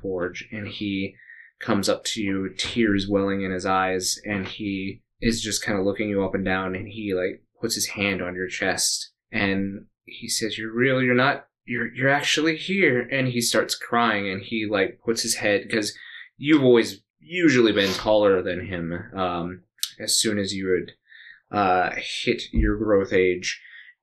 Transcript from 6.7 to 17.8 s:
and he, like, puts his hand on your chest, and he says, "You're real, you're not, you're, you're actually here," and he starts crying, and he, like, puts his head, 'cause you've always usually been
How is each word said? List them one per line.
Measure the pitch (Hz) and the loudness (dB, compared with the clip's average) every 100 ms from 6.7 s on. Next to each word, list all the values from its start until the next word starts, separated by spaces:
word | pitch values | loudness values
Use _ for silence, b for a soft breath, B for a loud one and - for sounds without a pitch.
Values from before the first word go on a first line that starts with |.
| 95 | -6
and | 101 | -8
he, | 110 104 | -8 -4
like, | 92 95 - _ _ | -2 -2 -6 _ _
puts | 117 107 | -6 -4
his | - | -4
hand | - 101 95 | -2 0 0
on | 90 90 | -4 -6
your | 92 | -6
chest, | - 95 87 - - - _ _ | -2 -2 0 -2 -2 -8 _ _
and | 110 98 98 98 98 - _ | -2 0 0 -2 -6 -16 _
he | - - 110 | -20 -14 -6
says, | - 110 110 | -4 -4 -6
"You're | 110 | -6
real, | 113 135 131 | 0 2 4
you're | 127 123 | 4 4
not, | 135 - - _ | 4 0 -8 _
you're, | - - - 127 | -10 -6 -6 0
you're | 135 | 2
actually | 143 - 156 160 156 | 2 0 2 2 0
here," | - 196 165 123 - | -2 2 4 2 0
and | 135 131 | 0 0
he | 120 | 0
starts | 117 - - | 2 2 0
crying, | - - 120 117 104 98 | -6 -2 2 2 2 -2
and | 98 | -6
he, | - 113 107 | -6 -4 0
like, | 104 95 - - | 2 0 0 -2
puts | 113 | -2
his | 113 - | -2 0
head, | 110 101 - | 2 0 0
'cause | 113 104 B B B B _ | -2 -2 B B B B _
you've | 139 156 | 4 6
always | 127 120 107 - _ _ | 8 6 6 -4 _ _
usually | 151 180 165 127 110 | -8 2 4 6 6
been | 101 | 4